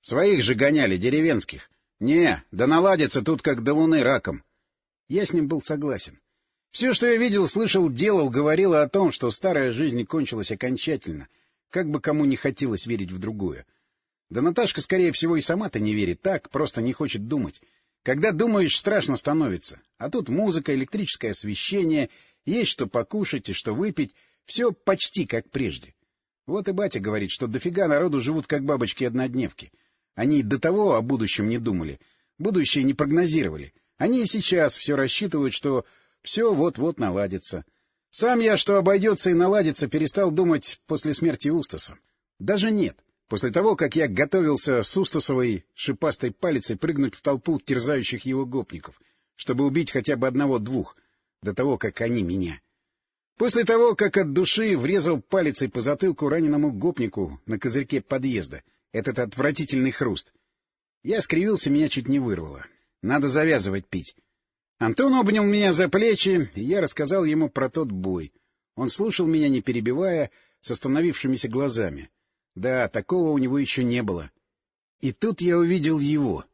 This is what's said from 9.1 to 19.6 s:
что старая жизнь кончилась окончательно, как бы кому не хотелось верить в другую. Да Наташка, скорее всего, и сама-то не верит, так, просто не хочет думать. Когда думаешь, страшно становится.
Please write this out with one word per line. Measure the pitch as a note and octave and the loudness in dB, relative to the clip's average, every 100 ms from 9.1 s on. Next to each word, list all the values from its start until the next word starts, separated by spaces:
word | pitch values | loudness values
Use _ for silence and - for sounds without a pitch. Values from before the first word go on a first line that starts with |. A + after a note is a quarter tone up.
что | - B2 | 0 -4
старая | - F#3+ D#3 B2+ | 0 0 2 0
жизнь | A#2 D#3 A#2+ | 0 0 0
кончилась | A2 D#3+ C3+ A2+ G2+ | -2 -2 -2 -4 -6
окончательно, | G#2+ B2+ B2+ - D3 - D2+ C2+ _ _ _ _ | -4 -4 -2 -2 -4 -6 -10 -12 _ _ _ _
как | F3+ D#3+ | -4 -2
бы | D3 | -2
кому | - D3+ | 0 2
не | C#3+ | 2
хотелось | B2+ C#3 - C3+ G2+ A2+ | 2 -2 -2 -4 -4 -4
верить | A2+ F#2 | -4 -4
в | F#2 | -6
другую. | G#2 G#2+ F#2 B1+ - _ _ _ _ _ _ | -8 -6 -6 -8 -16 _ _ _ _ _ _
Да | G2 | -2
Наташка, | D#3 E3 G#3+ - | 0 2 -2 -2
скорее | - F#3 F3 | -2 2 2
всего, | - E3 E3 | 0 0 0
и | |
сама-то | - F3 G#3+ A2 | 0 -4 -2 -2
не | G#2+ | -2
верит, | G#2+ F#2 E2+ | 0 -2 -2
так, | F#3+ F#3 - | -2 -4 -4
просто | C3+ D3+ - | -4 -4 -2
не | A#2+ | -4
хочет | B2+ D3 A2+ A2 | -2 -4 -4 -4
думать. | D3 F2 - _ _ _ _ | -2 -4 -8 _ _ _ _
Когда | - C3+ G#3+ | -2 0 0
думаешь, | D#3+ A#3 G#3 D#3+ | 2 2 2 2
страшно | - G3+ G3+ - C3 | 0 0 0 0 -2
становится. | - D#3 C#3 F2+ | 0 0 0 -2